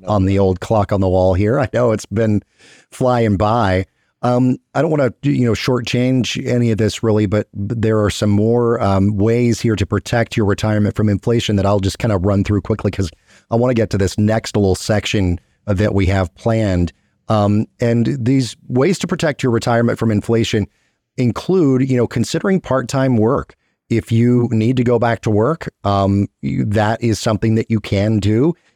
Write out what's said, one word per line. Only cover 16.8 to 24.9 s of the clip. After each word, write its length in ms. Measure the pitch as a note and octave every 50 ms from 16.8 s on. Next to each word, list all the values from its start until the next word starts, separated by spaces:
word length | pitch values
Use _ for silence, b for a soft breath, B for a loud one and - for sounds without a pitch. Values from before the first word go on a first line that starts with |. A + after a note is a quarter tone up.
| F2 E2 - _ _ _ _ _ _ -
Um, 380 | A2 G#2+ G#2 G2+ G#2 G#2+ G#2+ - _ -
and 380 | B2 A#2 A#2 A#2+ A2+ C3 C#3 C3+
these 360 | A2+ A#2+ C#3 C3+ B2+ A2 - - -
ways 320 | - B2+ B2 C#3 F3+ F3 -
to 80 | -
protect 360 | E3+ F#3+ - - D3+ C#3 - -
your 80 | B2+
retirement 460 | A#2 A2+ - B2+ A#2 A#2 A#2+ A#2 A2
from 140 | - A2+ A2+
inflation 560 | G#2+ G#2 - - A#2 A2+ A#2 - - A2 G2 - _ _ _ _ _ _ _ _ _
include, 720 | - B2+ A#2+ G2+ - - - F#3 F#3+ D#3+ C#3 C3 B2 C3+ C3+
you 60 | C3
know, 120 | A#2+ A#2
considering 520 | - - B2 A2+ - - D#3+ - G3+ F#3+ F3+
part-time 560 | - - B2+ C3 B2 - - C3+ C3 C3+ B2+
work. 400 | A2 G#2+ A2+ C#3 F2 - - - _ _ _ _ _ _ -
If 220 | A#2 A2 - -
you 360 | A2+ A2+ A#2 B2 B2 B2 A#2+ B2+
need 260 | A#2+ A2 A2 A#2 C3
to 60 | B2 B2
go 160 | A#2